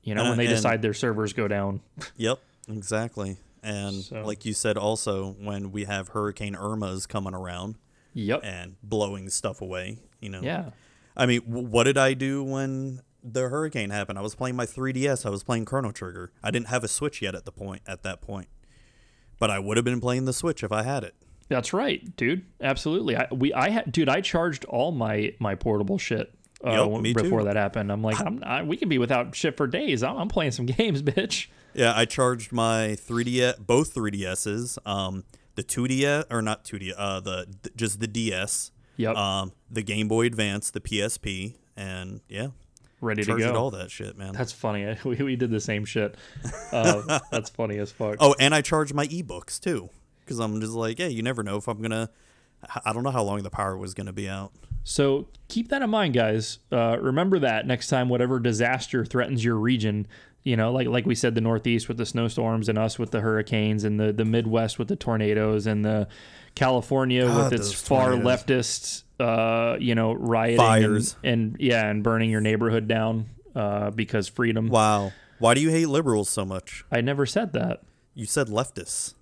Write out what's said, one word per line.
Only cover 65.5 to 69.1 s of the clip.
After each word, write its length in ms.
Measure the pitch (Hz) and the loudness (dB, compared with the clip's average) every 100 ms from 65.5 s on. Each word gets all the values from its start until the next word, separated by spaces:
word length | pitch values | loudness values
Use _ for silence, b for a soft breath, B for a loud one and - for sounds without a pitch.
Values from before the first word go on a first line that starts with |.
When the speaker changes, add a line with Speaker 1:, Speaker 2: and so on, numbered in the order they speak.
| 107 104 | 2 2
Speaker 1:
and 180 | 107 | 2
the 240 | 107 107 - B B B B | 2 2 -2 B B B B
California 720 | - 131 127 - 135 131 123 123 | 0 2 2 2 2 4 4 4
Speaker 2:
God, 200 | 117 117 | 4 4
Speaker 1:
with 20 | 120 | 2
its 100 | 101 | -2
Speaker 2:
those 120 | - | -6
Speaker 1:
far 300 | - 135 127 | 2 4 4
Speaker 2:
tornadoes. 320 | 127 120 127 | 4 4 2
Speaker 1:
leftist, 600 | - 127 113 - - - - | 4 2 2 -4 -6 -10 -12